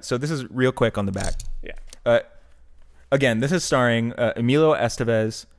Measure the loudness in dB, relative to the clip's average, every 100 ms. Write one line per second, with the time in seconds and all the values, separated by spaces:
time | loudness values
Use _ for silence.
0 | -4 -4 -2 -6 -6 0 0 2 0 0
1 | -4 -4 -4 -4 -6 -8 -10 -14 -16 -6
2 | 2 2 0 -20 -20 -20 -20 -20 -20 -16
3 | -2 2 2 2 0 0 0 2 2 2
4 | 0 0 -2 0 2 4 4 2 0 -2
5 | 0 0 0 -6 -16